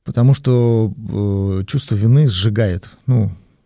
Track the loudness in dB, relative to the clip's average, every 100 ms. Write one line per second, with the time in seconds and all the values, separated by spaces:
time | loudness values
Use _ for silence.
0 | -6 2 2 4 2 2 2 2 0 -4
1 | -8 -4 -2 -2 -2 -4 -4 -6 -4 -2
2 | 2 4 2 0 -2 0 -2 -2 -8 -10
3 | -2 0 -2 -6 _ _